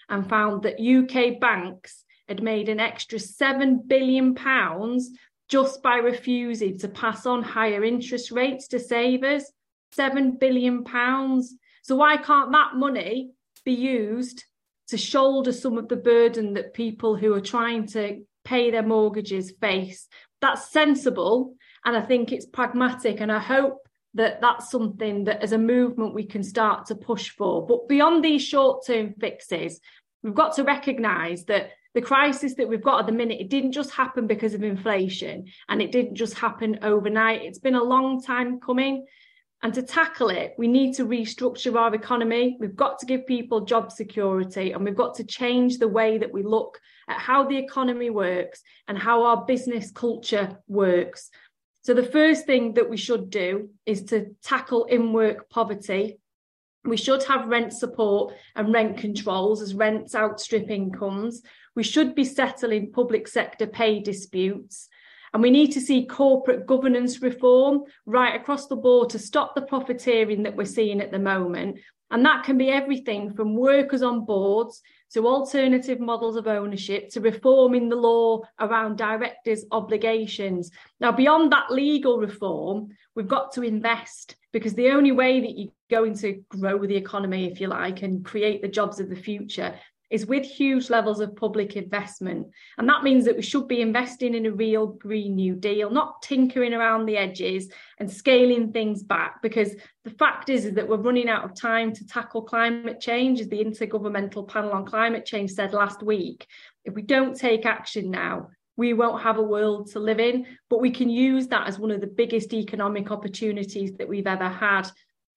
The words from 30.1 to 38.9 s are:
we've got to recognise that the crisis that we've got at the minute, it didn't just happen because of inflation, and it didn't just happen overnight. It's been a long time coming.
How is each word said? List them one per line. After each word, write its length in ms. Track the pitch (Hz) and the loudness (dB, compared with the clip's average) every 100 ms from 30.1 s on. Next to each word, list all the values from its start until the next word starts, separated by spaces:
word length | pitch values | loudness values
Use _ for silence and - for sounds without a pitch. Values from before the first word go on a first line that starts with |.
| _ | _
we've 100 | 220 | -2
got 220 | 208 311 277 | 2 2 2
to 80 | |
recognise 800 | 277 277 277 254 220 175 165 175 - | 0 0 -2 -2 -2 -2 -4 -6 -2
that 240 | 202 - - _ | -2 -2 -12 _
the 80 | 233 | -4
crisis 540 | 240 269 294 262 277 262 | 2 4 4 2 -4 -4
that 120 | 240 | -2
we've 160 | 220 | 0
got 160 | 269 233 | 2 2
at 60 | 214 | 0
the 80 | |
minute, 260 | 226 233 214 | -2 -2 -4
it 100 | 190 | -2
didn't 220 | 277 262 | -2 0
just 200 | 269 285 | -2 -4
happen 360 | - 254 254 220 | -4 -2 -2 -2
because 260 | 214 220 | -2 -2
of 100 | 202 | -2
inflation, 800 | 208 196 220 202 190 - 160 165 185 - - | -4 -2 -2 0 -2 -4 -10 -12 -14 -16 -4
and 120 | 214 | -2
it 120 | 202 | 0
didn't 220 | 247 226 196 | 0 -2 -4
just 180 | 220 | -6
happen 460 | - 233 - 220 214 | -4 -6 -4 -4 -2
overnight. 600 | 214 208 202 220 226 226 | 0 0 2 2 2 0
It's 140 | 165 190 | -6 -4
been 180 | 269 254 | 0 2
a 80 | |
long 380 | 240 254 262 262 | 4 2 2 -2
time 380 | 254 247 247 247 | -4 -4 -2 -4
coming. 460 | - 254 269 | -2 -2 0